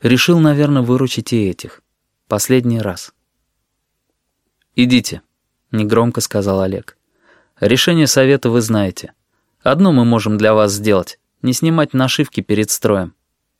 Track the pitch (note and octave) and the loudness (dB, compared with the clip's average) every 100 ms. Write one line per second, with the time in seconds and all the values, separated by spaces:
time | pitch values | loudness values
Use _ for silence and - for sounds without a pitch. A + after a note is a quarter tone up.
0 | A#2+ B2 - F3 D#3 C#3+ D3 C#3 A#2+ B2+ | 0 0 2 2 2 2 0 0 0 0
1 | C3 - - A#2 G2 E2+ - - _ _ | -2 -4 -4 -2 -2 -6 -12 -20 _ _
2 | _ _ - G#2 - C3 A#2+ A2+ G#2 F2 | _ _ -6 -4 0 0 0 -2 -4 -8
3 | - _ _ _ _ _ _ _ _ _ | -14 _ _ _ _ _ _ _ _ _
4 | _ _ _ _ _ _ _ - B2 B2 | _ _ _ _ _ _ _ 0 2 2
5 | - - _ _ _ _ _ A2 G#2 A2+ | -2 -10 _ _ _ _ _ -4 0 0
6 | A#2 A#2 - G#2+ G2 F#2+ F#2+ G2 - - | 0 -2 -4 -2 -2 0 -2 -6 -12 -20
7 | _ _ _ _ _ - G#2 B2 - E3+ | _ _ _ _ _ -4 0 0 2 2
8 | C#3+ C3+ C3 C#3 B2 A#2+ A2 G#2+ F#2+ - | 2 2 2 2 2 0 0 -2 -2 -6
9 | - _ _ _ _ _ - D3+ F#3+ C#3 | -16 _ _ _ _ _ -2 2 2 4
10 | A#2 A#2 G#2+ G#2+ G#2+ G#2+ G#2 G2+ G#2+ F#2+ | 2 2 0 0 2 4 2 0 0 0
11 | F2 - _ _ B2+ B2 E3 E3 C#3+ C3 | -2 -12 _ _ -6 -2 0 0 0 0
12 | B2+ - C#3+ - - G#2 G#2+ - A2 G2 | -2 -2 -6 -6 -4 -2 -2 -2 0 -2
13 | F2 - _ _ _ _ | -4 -12 _ _ _ _